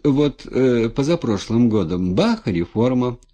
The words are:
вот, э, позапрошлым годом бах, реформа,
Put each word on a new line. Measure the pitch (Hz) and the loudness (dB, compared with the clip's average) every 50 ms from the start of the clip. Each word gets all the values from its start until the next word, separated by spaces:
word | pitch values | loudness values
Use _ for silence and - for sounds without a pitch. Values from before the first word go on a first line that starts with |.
вот, | - 147 131 143 147 143 143 - - | 0 0 2 2 2 0 -2 -6 -14
э, | - - 123 131 127 123 117 113 117 | -6 -2 0 2 2 2 2 0 0
позапрошлым | - 143 135 156 170 165 - 117 104 92 - - 110 117 120 113 | -2 -2 0 0 0 -2 0 -2 -2 -2 -2 -2 0 2 2 4
годом | 107 104 90 78 90 90 92 92 92 | 2 0 0 0 -2 -2 -2 -2 0
бах, | 110 202 240 226 226 - | 0 2 0 0 -2 -2
реформа, | 117 90 85 85 - - 107 117 131 127 123 123 123 120 - _ _ | -4 -2 -2 -4 -4 -2 -2 0 0 0 0 -2 -2 -4 -8 _ _